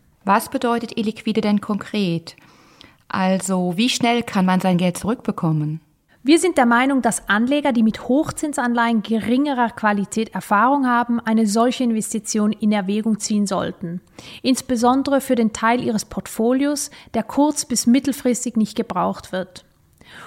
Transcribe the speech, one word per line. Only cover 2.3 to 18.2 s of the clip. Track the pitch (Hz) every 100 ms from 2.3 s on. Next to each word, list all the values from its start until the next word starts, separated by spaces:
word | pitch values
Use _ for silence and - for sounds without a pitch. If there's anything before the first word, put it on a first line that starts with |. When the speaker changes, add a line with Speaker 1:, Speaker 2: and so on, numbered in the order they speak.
| - - _ _ _ - _ -
Speaker 1:
Also, | - 190 190 185 185 180 175
wie | 247
schnell | - 240 240
kann | 233 202 185
man | 185
sein | 190 180
Geld | 185 175
zurückbekommen? | 185 254 - - 160 156 151 160 - _ _ _
Speaker 2:
Wir | 254 330
sind | 359 339
der | 240
Meinung, | 233 269 269
dass | 226 - -
Anleger, | 202 247 294 285
die | 240
mit | 220 - -
Hochzinsanleihen | 269 311 - 302 277 247 240 233 226
geringerer | 202 226 208 254 294 247 233
Qualität | - 214 202 190 214 220 190
Erfahrung | - 202 247 285 254
haben, | 240 240 233
eine | 226 220 220
solche | 220 247 240 247
Investition | 220 - 220 - 214 208
in | 214 214
Erwägung | 208 190 208 220 208
ziehen | - 208 196
sollten. | 180 170 - 170 175 - - - -
Insbesondere | 247 247 - 240 240 262 277 277
für | 269 240
den | 220
Teil | - 226 247
ihres | - 214
Portfolios, | - - - - 226 262 285 285 - - -
der | 226
kurz- | - 269 294 294
bis | - 233 240
mittelfristig | 262 277 240